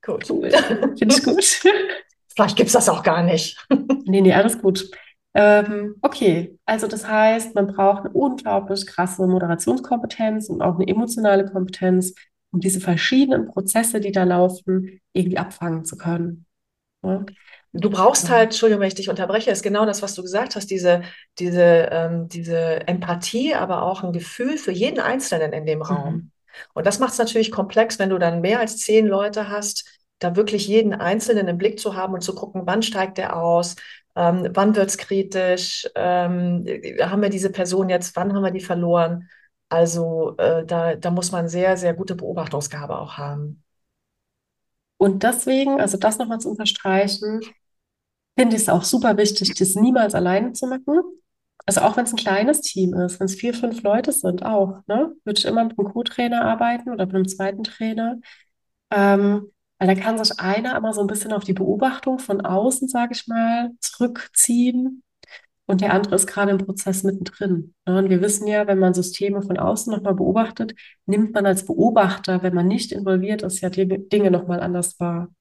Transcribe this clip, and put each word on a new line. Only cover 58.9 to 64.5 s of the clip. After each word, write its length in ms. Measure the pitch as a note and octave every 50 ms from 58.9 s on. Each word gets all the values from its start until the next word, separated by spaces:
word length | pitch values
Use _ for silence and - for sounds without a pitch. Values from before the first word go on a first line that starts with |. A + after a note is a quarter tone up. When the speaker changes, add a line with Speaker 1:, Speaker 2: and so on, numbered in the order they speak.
Speaker 2:
Ähm, 600 | A3 G3+ G3 G3+ G3+ G3 G3+ G3+ G3+ G#3 G3+ - _ _ _ _ _ _
weil 160 | F#3+ F#3 F#3+
da 0 | F#3+
kann 220 | G3 A3 A3+ A3 A3
sich 160 | G#3+ - -
einer 380 | E3+ F#3 G3 G#3+ A3+ B3+ B3+ -
immer 160 | A3 A3 G#3+
so 80 | G#3
ein 60 | G3+ G3
bisschen 260 | G#3 G#3 - A3 G#3+
auf 100 | G3+ G3+
die 100 | - F#3+
Beobachtung 680 | F#3+ F#3+ F#3+ G3+ G#3 C4 C4 B3+ - - C4+ C4 C4
von 220 | C4 - G3+ G3
außen, 460 | G3 F3 F3+ F#3+ G#3+ C4 C4 - C4+ C4
sag 220 | B3+ A#3+ A#3+ A#3+
ich 160 | A#3+ - - -
mal, 440 | A3+ A3+ A3+ A3+ A#3 A#3 A#3+ A#3+ A#3+ _
zurückziehen 1200 | - - - - A#3+ B3 A#3+ A#3+ - - _ - - -